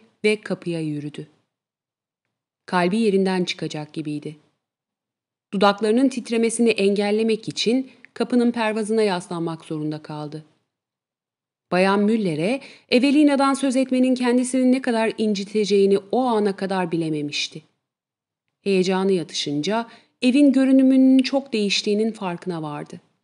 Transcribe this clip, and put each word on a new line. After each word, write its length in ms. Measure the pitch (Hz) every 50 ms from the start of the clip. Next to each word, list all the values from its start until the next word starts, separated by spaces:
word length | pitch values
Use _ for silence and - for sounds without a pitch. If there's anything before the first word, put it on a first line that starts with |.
| _ _ _ _ -
ve 160 | 214 214 214
kapıya 400 | - - 180 - - 175 170 165
yürüdü. 480 | 160 151 147 147 143 147 - - 151 - _ _ _ _ _ _ _ _ _ _ _ _ _ _ _ _ _ _ _ _ _ _ _ _ _ _ _
Kalbi 320 | - 190 180 175 180 208 226
yerinden 460 | 226 208 190 196 190 190 185 185 175
çıkacak 480 | - - - 165 156 - 151 151 -
gibiydi. 440 | - 160 147 151 147 147 147 151 156 - _ _ _ _ _ _ _ _ _ _ _ _ _ _ _ _ _ _ _ _ _ _
Dudaklarının 560 | - 190 208 202 202 202 220 214 226 247 277 254
titremesini 640 | 262 233 - - 233 226 226 226 226 - 240 226
engellemek 800 | - - 196 202 202 202 202 208 208 220 226 226 220 220 - 156
için 420 | - - - 202 240 262 262 - - _ _ - -
kapının 380 | - 233 - 247 240 240 240
pervazına 500 | 233 240 220 214 208 226 214 208 220 220
yaslanmak 640 | 214 202 180 175 - - 175 170 165 165 160 156 -
zorunda 380 | - 160 151 151 151 151 151
kaldı. 420 | 151 - 151 151 151 147 151 156 156 _ _ _ _ _ _ _ _ _ _ _ _ _ _ _ _ _ _ _ _ _ _ _ _ -
Bayan 280 | 180 180 190 196 196 208
Müller'e 600 | 202 208 233 226 202 175 151 147 165 208 262 262 - - - - _ -
Evelina'dan 680 | 247 254 247 285 269 302 302 285 277 269 277 269 277
söz 220 | 254 277 277 233
etmenin 380 | 262 262 262 262 254 254 262 254
kendisini 580 | 254 247 240 240 247 247 254 - 262 254 254
ne 100 | 254 262
kadar 300 | 262 254 226 220 226 214 - -
inciteceğini 800 | 220 214 202 190 196 190 - 214 208 190 202 196 196 196 196 190
o 220 | 190 - 220 247
ana 360 | 262 247 226 214 208 196 190
kadar 360 | - 196 185 190 185 180 165
bilememişti. 720 | 170 165 160 160 156 151 147 147 147 - - - - 156 - _ _ _ _ _ _ _ _ _ _ _ _ _ _ _ _ _ _ _
Heyecanı 520 | - 202 196 185 180 190 185 185 190 196
yatışınca 760 | 190 175 151 - - - - 147 143 147 147 190 214 233 233 - - - _ _ _ -
evin 300 | - 254 233 294 294 277
görünümünün 680 | 247 269 269 262 269 269 262 262 269 262 262 262 262 262
çok 340 | 254 - 269 269 277 -
değiştiğinin 600 | - 214 202 196 - - - 214 202 208 220 226
farkına 500 | 208 - 196 180 170 170 - 180 175 160
vardı. 380 | 156 151 147 147 156 - - 180 _ _ _ _